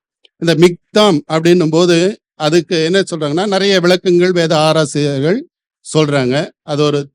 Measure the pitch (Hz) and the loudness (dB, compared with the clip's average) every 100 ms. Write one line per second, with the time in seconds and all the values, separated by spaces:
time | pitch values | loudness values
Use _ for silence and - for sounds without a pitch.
0 | _ _ _ _ 170 156 175 175 _ 208 | _ _ _ _ -2 2 2 2 _ 2
1 | 208 147 - 160 165 180 156 160 175 170 | 2 2 -2 -2 2 2 2 2 2 2
2 | 185 220 _ - 151 175 - 170 160 190 | 0 -4 _ -6 0 0 0 -2 0 0
3 | 185 170 151 160 208 190 196 190 175 185 | -2 -6 -4 -4 -2 -2 0 0 2 0
4 | 190 175 185 175 165 156 156 156 147 147 | 0 0 2 0 0 0 2 0 -2 -2
5 | 147 135 147 233 339 _ _ _ - 156 | -4 -2 -2 -4 -8 _ _ _ -4 -2
6 | 147 143 123 139 202 _ - 147 147 143 | 0 0 0 -2 -6 _ -8 -2 -2 -2
7 | 139 | -6